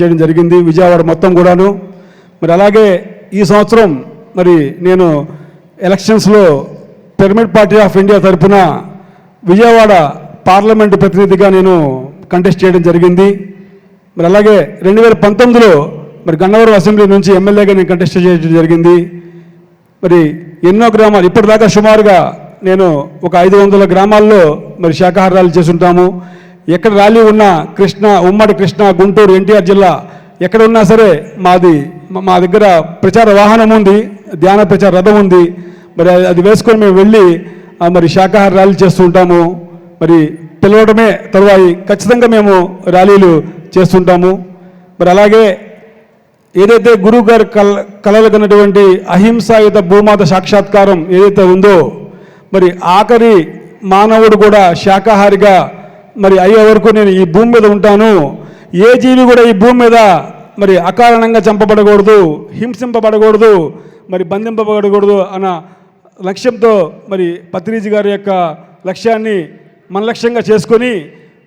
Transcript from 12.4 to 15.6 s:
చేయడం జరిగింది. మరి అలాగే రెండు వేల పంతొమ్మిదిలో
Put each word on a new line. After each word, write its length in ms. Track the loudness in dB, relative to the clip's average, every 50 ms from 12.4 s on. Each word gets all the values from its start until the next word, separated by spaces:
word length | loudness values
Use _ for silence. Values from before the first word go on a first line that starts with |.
| -2 -2 -2 0 0
చేయడం 200 | 0 0 0 0 0
జరిగింది. 400 | 0 0 0 0 2 2 0 0 -2 -4 -8 -16 -20 -20 -20 -20 _ _ _ _ _ _ _ _ _
మరి 100 | -6 -2 0
అలాగే 260 | 0 2 2 2 2 0 0 -4 -6 -6 -4
రెండు 140 | -2 0 2 2
వేల 100 | 2 2 2 0
పంతొమ్మిదిలో 480 | 0 0 0 0 2 2 2